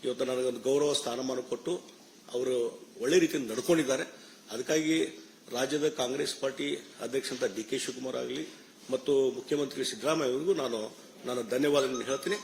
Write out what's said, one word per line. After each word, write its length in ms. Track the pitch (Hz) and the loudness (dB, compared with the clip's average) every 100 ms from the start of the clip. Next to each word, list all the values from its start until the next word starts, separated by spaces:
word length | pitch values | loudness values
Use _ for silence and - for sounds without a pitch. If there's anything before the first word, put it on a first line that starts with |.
ಇವತ್ತು 220 | 131 123 127 | -4 -2 -2
ನನಗೊಂದು 340 | 127 127 120 | 0 0 0
ಗೌರವ 340 | 117 139 147 | 2 4 4
ಸ್ಥಾನಮಾನ 460 | 135 - 120 131 127 | 2 0 -4 -2 -4
ಕೊಟ್ಟು 340 | 120 120 - 180 - - - - - | -4 -4 -4 -4 -6 -20 -20 -20 -6
ಅವರು 240 | 123 127 127 117 - - - | -2 0 2 0 -4 -18 -4
ಒಳ್ಳೆ 220 | 120 180 | 4 6
ರೀತಿಯಿಂದ 320 | 160 156 120 | 6 2 -2
ನಡ್ಕೊಂಡಿದ್ದಾರೆ. 520 | 110 123 165 135 131 - - - - - | -4 4 4 4 0 -2 -10 -20 -20 -10
ಅದಕ್ಕಾಗಿ 460 | 110 131 156 156 160 160 - - - - | -8 2 2 4 2 2 -2 -18 -20 -8
ರಾಜ್ಯದ 380 | 120 131 147 151 | -2 0 2 0
ಕಾಂಗ್ರೆಸ್ 460 | - 123 135 143 - | 0 -2 0 -2 0
ಪಾರ್ಟಿ 360 | 135 135 143 117 - - | -4 -2 -4 -4 -8 -10
ಅಧ್ಯಕ್ಷ 320 | 117 135 131 | -4 -2 -2
ಅಂತ 120 | 127 | -2
ಡಿ 200 | 123 101 | -2 -2
ಕೆ 160 | 110 135 | -4 -2
ಶಿವಕುಮಾರ್ 360 | - 123 131 127 | -4 -6 -6 -4
ಆಗಲಿ 320 | 123 135 156 - - - - | -4 -6 -8 -12 -20 -20 -4
ಮತ್ತು 400 | 127 - 139 131 | -2 4 4 4
ಮುಖ್ಯಮಂತ್ರಿ 540 | 120 - 147 139 135 123 | 0 -2 -2 0 -2 -4
ಸಿದ್ದರಾಮಯ್ಯ 480 | 113 123 156 135 | -2 0 2 2
ಅವರಿಗೂ 200 | 127 165 | 0 0
ನಾನು, 440 | 175 131 113 107 - - - 123 | 0 0 -2 -4 -10 -20 -10 -4
ನಾನು 180 | 123 | -4
ಧನ್ಯವಾದಗಳನ್ನು 600 | 113 123 143 143 131 131 117 | 0 2 4 4 4 0 -2
ಹೇಳ್ತೀನಿ. 300 | 135 - 202 | -2 -2 -4